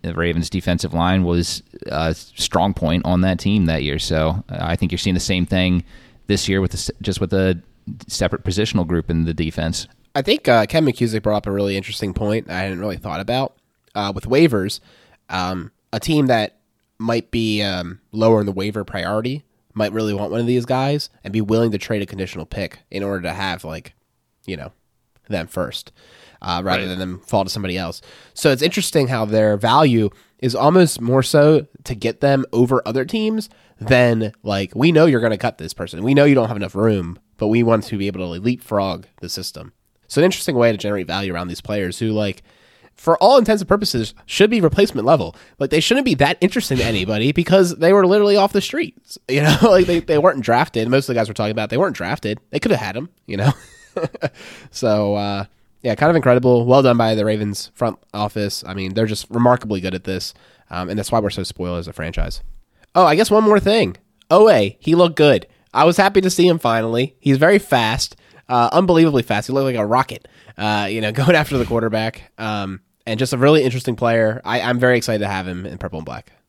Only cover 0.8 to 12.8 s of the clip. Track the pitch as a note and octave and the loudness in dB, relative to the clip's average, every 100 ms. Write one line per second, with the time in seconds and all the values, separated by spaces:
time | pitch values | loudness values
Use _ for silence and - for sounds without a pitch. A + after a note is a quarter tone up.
0.8 | E2 E2 F2 F#2+ F2 E2+ F2 - _ - | -2 -2 0 0 0 0 -2 -8 _ -18
1.8 | - D2 E2 E2 - - - F2 G2 F#2+ | -8 -4 -4 -6 -10 -10 -4 0 0 -2
2.8 | D#2 F2 - F2+ F#2 F#2 G2 G#2 E2 D#2+ | -2 -2 0 0 0 -2 -2 0 0 -2
3.8 | C#2+ D2 - D#2+ D#2 F2 - E2 E2 F2 | -4 -6 -4 -2 -2 -4 -8 -8 -6 -4
4.8 | F2+ F2 G2+ F2+ - F#2 F2+ F#2+ F#2 F2+ | -4 -2 -2 -2 -2 -2 0 0 0 0
5.8 | - - _ _ - G2 - F#2+ F#2 F2+ | -4 -18 _ _ -4 -2 0 -2 -2 -4
6.8 | - - - F#2 F#2+ G2 F#2+ F2 _ _ | -10 -8 -8 -4 -2 0 0 -2 _ _
7.8 | - - - - F2+ - - F2+ A2 G2+ | -16 -16 -12 -4 -4 -4 -4 -4 -2 -2
8.8 | E2 E2+ D#2+ E2 E2 D#2+ D#2+ - D#2+ - | -2 -4 -2 -4 -2 -4 -6 -4 -6 -6
9.8 | - _ _ - - D4 - A#2 G#2 D#3+ | -12 _ _ -6 -2 0 2 2 2 0
10.8 | D3+ - A#2+ G#2+ G#2+ G#2 G#2 G2+ G2+ G2 | 0 0 -2 -2 -2 -2 -2 -2 -2 -2
11.8 | F#2+ - G#2 F2+ G#2 A2 - F2+ F#2+ F2+ | -6 -8 -6 -4 -2 -4 -4 -8 -6 -6